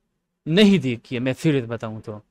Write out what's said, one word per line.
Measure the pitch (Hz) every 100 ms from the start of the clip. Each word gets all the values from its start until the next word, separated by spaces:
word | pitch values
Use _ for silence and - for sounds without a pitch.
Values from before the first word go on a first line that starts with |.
| _ _ _ _ -
नहीं | 170 208 196
देखी | 131 117 -
है, | 120
मैं | 131
serious | 131 165 139
बताऊं | 117 117 113 110
तो। | - 104 _